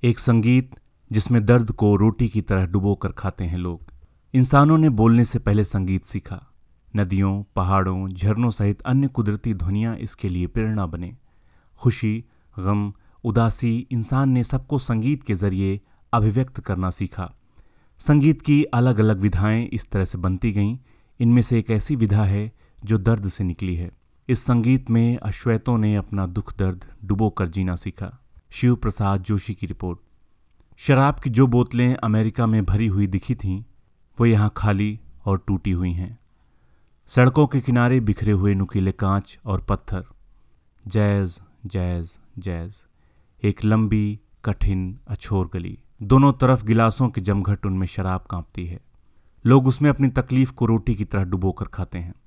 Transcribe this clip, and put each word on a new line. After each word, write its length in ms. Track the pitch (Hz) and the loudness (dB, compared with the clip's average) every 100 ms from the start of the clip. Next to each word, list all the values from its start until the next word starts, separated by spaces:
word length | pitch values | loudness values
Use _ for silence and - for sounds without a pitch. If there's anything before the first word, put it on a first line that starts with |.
एक 140 | 123 117 | 0 0
संगीत 640 | - 117 113 127 127 - _ _ _ | 2 4 4 2 2 -10 _ _ _
जिसमें 340 | 107 - 120 104 | -2 2 0 4
दर्द 260 | 120 113 | 4 4
को 240 | 110 104 101 | 0 4 4
रोटी 320 | 107 110 117 | 4 2 -2
की 140 | 107 | -2
तरह 240 | - 95 92 | -2 0 0
डुबो 280 | 95 98 | 0 0
कर 180 | 98 98 | -2 -4
खाते 320 | - 101 - | -6 -8 -6
हैं 140 | 90 90 | -6 -4
लोग। 340 | 90 82 - - - _ _ | -6 -10 -14 -20 -20 _ _
इंसानों 440 | 127 127 143 143 160 | 0 4 6 6 6
ने 100 | 156 | 4
बोलने 360 | 113 113 117 | 4 4 6
से 140 | 120 113 | 4 0
पहले 260 | - 104 | 0 0
संगीत 400 | 104 104 92 95 | 0 -2 -2 -2
सीखा। 420 | - 101 - 95 - _ _ _ _ 107 | -4 -10 -10 -16 -16 _ _ _ _ -4
नदियों, 480 | 98 95 98 98 101 - | -2 0 0 0 -6 -4
पहाड़ों, 520 | 92 98 92 92 95 | 0 0 0 -2 -6
झरनों 420 | 92 92 107 120 | -4 -2 0 0
सहित 300 | 110 101 101 | 0 -2 -2
अन्य 280 | - 127 139 | -2 0 0
कुदरती 460 | 131 107 104 - | -2 -2 -2 -4
ध्वनियाँ 420 | 101 85 101 113 113 | -4 -2 -2 -2 -4
इसके 320 | 107 - 104 | -10 -8 -6
लिए 180 | 87 87 | -4 -4
प्रेरणा 400 | - 110 107 92 | -2 -2 -2 -4
बने। 300 | 82 90 117 _ _ _ _ _ - | -6 -12 -14 _ _ _ _ _ -2
खुशी, 460 | 127 - 110 110 117 _ _ - | -2 0 -2 -4 -8 _ _ -8
गम, 340 | 92 104 101 101 _ _ | -4 -2 -4 -8 _ _
उदासी, 600 | 123 107 113 - 120 113 123 | -4 0 2 0 -2 -2 -4
इंसान 380 | 120 110 131 135 | -6 -2 0 2
ने 140 | 127 | 0
सबको 340 | 117 131 127 143 | 0 -4 -4 -4
संगीत 440 | - 113 113 147 | -2 -2 -2 -4
के 120 | - | -4
जरिए 460 | 98 101 95 98 101 _ _ _ | -2 -2 0 -2 -4 _ _ _
अभिव्यक्त 480 | 117 110 107 131 - | 0 2 0 -2 -6
करना 300 | - 92 92 | -8 -4 -4
सीखा। 420 | - 95 - 92 - _ _ - _ _ _ | -4 -8 -8 -12 -12 _ _ -20 _ _ _
संगीत 440 | - 147 143 143 | 2 4 4 2
की 220 | - 147 | 2 2
अलग-अलग 560 | 147 120 123 110 110 101 | 2 2 2 4 2 2
विधाएं 480 | 101 87 104 110 117 | 0 2 0 0 -2
इस 220 | 107 - | -6 -4
तरह 140 | 104 | -4
से 140 | 92 92 | -4 -2
बनती 340 | 90 92 117 | -2 -2 -2
गईं। 260 | 101 101 123 _ _ _ _ | 0 -2 -2 _ _ _ _
इनमें 220 | 117 120 | 4 4
से 160 | 117 117 | 4 0
एक 120 | 107 | 0
ऐसी 260 | 110 - 143 | -2 -2 0
विधा 280 | 110 101 | 2 2
है 280 | 101 101 107 _ _ _ | 2 0 -4 _ _ _
जो 140 | 101 110 | -2 0
दर्द 300 | 98 113 101 | 2 0 -2
से 160 | - | -4
निकली 300 | 95 85 92 | -4 -4 -4
है। 160 | 85 87 - _ _ - | -4 -6 -12 _ _ -4
इस 160 | 123 | -2
संगीत 460 | - 120 113 131 131 | 2 2 2 0 2
में 260 | 113 117 120 | 2 2 0
अश्वेतों 640 | - - - 113 - 117 | -4 -4 -2 -2 0 0
ने 180 | 107 104 | 0 0
अपना 300 | 98 101 92 | -2 -4 -4
दुख 300 | 92 - - | -4 -8 -4
दर्द 280 | 95 90 - - | -4 -4 -12 -18
डुबो 260 | 95 98 107 | -6 0 0
कर 180 | - 92 | 0 -4
जीना 280 | 90 92 87 | -2 -4 -4
सीखा। 480 | - - 95 - _ - _ | -8 -12 -14 -14 _ -20 _
शिव 260 | - 123 120 | -2 0 2
प्रसाद 460 | 113 - 101 98 | -2 -2 -2 -2
जोशी 320 | 92 104 - | -2 -4 -4
की 120 | 101 90 | -10 -10
रिपोर्ट। 320 | 87 92 87 _ _ _ _ _ _ _ _ | -8 -8 -10 _ _ _ _ _ _ _ _
शराब 380 | - 131 139 | 2 4 4
की 160 | 147 139 | 0 -2
जो 160 | 113 131 | 4 4
बोतलें 500 | 120 117 120 123 127 | 4 2 2 0 0
अमेरिका 500 | 113 107 110 - 117 | 0 0 0 0 0
में 180 | 110 | 2
भरी 220 | 95 101 113 | 2 0 0
हुई 200 | 98 101 | 0 0
दिखी 280 | 95 - | -2 -4
थीं, 300 | 127 98 92 113 - _ _ _ - | -6 -4 -6 -8 -20 _ _ _ 0
वो 60 | 117 | 4
यहाँ 260 | 110 104 - | 4 2 0
खाली 440 | 107 98 104 107 - - | -2 0 -2 -4 -14 -12
और 200 | - 95 - | -4 -4 -2
टूटी 240 | 95 - | -4 -2
हुई 220 | 87 90 | -2 -2
हैं। 260 | 85 92 117 _ _ _ _ _ _ _ _ - | -4 -6 -12 _ _ _ _ _ _ _ _ -4
सड़कों 400 | - 127 151 147 | 4 4 6 2
के 140 | 139 | 2
किनारे 400 | - 123 123 131 | 0 2 4 2
बिखरे 320 | 107 104 104 | 0 -2 2
हुए 220 | 104 98 | 2 2
नुकीले 380 | 98 95 104 95 | 2 0 0 -2
कांच 460 | - 95 98 - - | -2 0 -2 -4 -16
और 180 | - 95 | -6 -6
पत्थर। 420 | - 98 - 95 90 - _ _ _ _ _ _ - | -4 -6 -4 -10 -10 -20 _ _ _ _ _ _ -6
जैज, 540 | 110 104 101 95 - - _ 98 | 0 2 2 -2 -6 -20 _ -10
जैज, 520 | 95 90 87 85 - - - | -4 -4 -4 -6 -14 -20 -12
जैज। 460 | 95 87 85 101 _ _ _ _ _ _ | -8 -8 -10 -16 _ _ _ _ _ _
एक 220 | 104 101 | -2 0
लंबी, 560 | 107 110 110 107 104 107 _ _ | 0 2 2 0 -2 -6 _ _
कठिन, 560 | - 101 - 95 92 95 - | -6 -2 0 0 -4 -10 -12
अछोर 420 | 98 - 98 87 | -12 -4 -2 -2
गली। 240 | 92 87 - _ _ | -6 -10 -12 _ _
दोनों 300 | 101 131 139 | 4 6 6
तरफ 320 | 135 127 131 | 4 2 2
गिलासों 440 | 104 110 113 107 127 | 2 2 2 2 -2
के 120 | - | -2
जमघट, 460 | 95 101 95 101 101 | -2 -2 0 -2 -2
उनमें 200 | 95 92 | -4 -4
शराब 380 | - 92 92 - | -4 -4 -4 -6
कांपती 360 | 90 82 - 87 | -12 -10 -10 -10
है। 140 | 90 _ _ _ _ _ _ - | -12 _ _ _ _ _ _ 4
लोग 200 | 135 131 | 4 4
उसमें 240 | 127 147 | 2 2
अपनी 180 | 143 135 | 2 0
तकलीफ 420 | 131 123 131 131 | 0 -2 0 0
को 160 | - 117 | 0 0
रोटी 280 | 113 107 | 0 0
की 100 | 104 | -4
तरह 200 | 104 104 | -4 -4
डुबो 280 | 92 92 95 | -2 -2 -2
कर 120 | 90 | -4
खाते 340 | 92 - 90 90 | -8 -8 -8 -8
हैं। 160 | 85 - | -12 -14